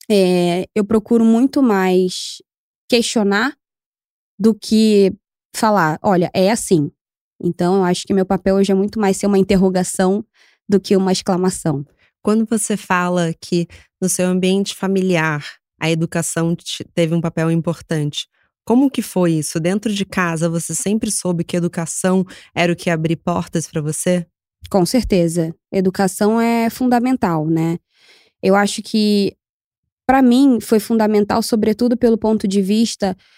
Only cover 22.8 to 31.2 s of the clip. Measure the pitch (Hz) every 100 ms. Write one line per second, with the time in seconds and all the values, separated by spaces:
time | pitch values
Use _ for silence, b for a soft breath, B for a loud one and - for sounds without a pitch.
22.8 | - 165 160 165 - 175 170 170 - 160
23.8 | 151 151 180 180 170 _ _ _ - 202
24.8 | 175 254 - 185 170 170 160 - _ 196
25.8 | 185 185 190 - 208 226 233 233 226 -
26.8 | 254 240 247 254 190 165 156 160 165 170
27.8 | - b b b b _ 190 196 202 -
28.8 | - 220 208 208 196 - _ _ _ _
29.8 | _ _ - 269 254 240 277 233 - 220
30.8 | - 226 214 208